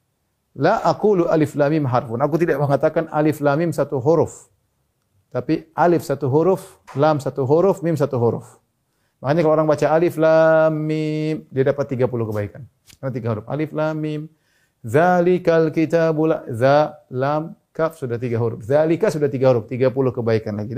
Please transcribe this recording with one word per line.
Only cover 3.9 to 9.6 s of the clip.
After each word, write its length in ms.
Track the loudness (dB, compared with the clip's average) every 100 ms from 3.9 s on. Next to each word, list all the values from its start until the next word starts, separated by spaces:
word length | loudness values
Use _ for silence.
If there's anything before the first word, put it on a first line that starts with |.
| -2
huruf. 480 | 0 2 0 -6 _ _ _ _ _ _ _ _ _
Tapi 400 | -8 -4 -4 -4 0
alif 320 | 2 2 0
satu 240 | -4 0
huruf, 480 | 0 2 0 -4 -20 -10 0
lam 240 | 2 2
satu 240 | -2 -4
huruf, 400 | 2 2 2 0
mim 160 | -2 -2
satu 160 | -2 0
huruf. 480 | 0 -2 -8 _ _ _ _ _ _ _
Makanya 200 | -2 0
kalau 100 | 2 2